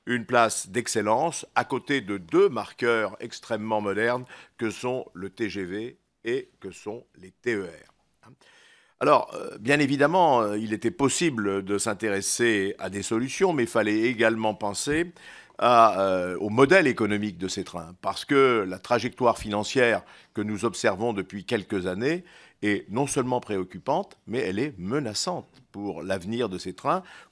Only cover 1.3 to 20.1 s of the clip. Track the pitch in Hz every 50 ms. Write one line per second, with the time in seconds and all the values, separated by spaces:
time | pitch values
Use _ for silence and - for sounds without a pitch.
1.3 | - - - - - 127 123 - 135 120 - - 143 135 104 95 101 98 87 82
2.3 | - 175 202 196 123 110 98 - - - 123 120 117 113 107 92 104 - 117 113
3.3 | - - - - 117 104 107 110 110 107 104 101 98 104 113 117 123 127 127 -
4.3 | - - - _ _ - 117 110 95 - 127 123 127 127 - - - 85 95 95
5.3 | _ - 117 98 85 101 92 87 95 104 113 123 - _ _ _ _ _ - 117
6.3 | 127 135 127 _ _ _ - 95 87 - - 107 110 123 - _ _ 71 90 92
7.3 | _ _ - 123 113 101 92 82 80 73 - _ _ _ _ _ _ _ _ 113
8.3 | 131 _ _ _ _ _ _ _ _ _ _ _ _ - - 147 147 117 - -
9.3 | - - - 71 - - 104 123 143 147 147 127 143 135 143 151 175 190 175 156
10.3 | 131 117 107 104 104 107 113 107 110 98 - 113 - - 139 131 - - 180 160
11.3 | 131 110 101 98 98 98 98 95 101 98 - 117 101 87 110 107 98 98 98 -
12.3 | - - 123 117 110 101 95 101 - - - 92 95 101 95 - 117 113 127 135
13.3 | - - 190 185 165 135 117 113 - 117 107 107 107 110 113 123 123 107 113 113
14.3 | 113 110 110 107 104 - 107 101 98 - - 143 147 160 175 180 - - - -
15.3 | - - - _ - - - 123 123 117 113 107 92 95 98 95 92 92 90 90
16.3 | 90 - 98 104 107 123 139 139 185 190 165 131 104 90 110 101 104 104 104 107
17.3 | 87 85 95 92 - 101 87 - - 87 82 82 90 _ - 98 - - - -
18.3 | 147 139 135 127 120 110 98 92 92 92 - - 120 117 113 120 - - 127 117
19.3 | 110 - - 107 101 104 107 - - 135 123 117 104 90 - -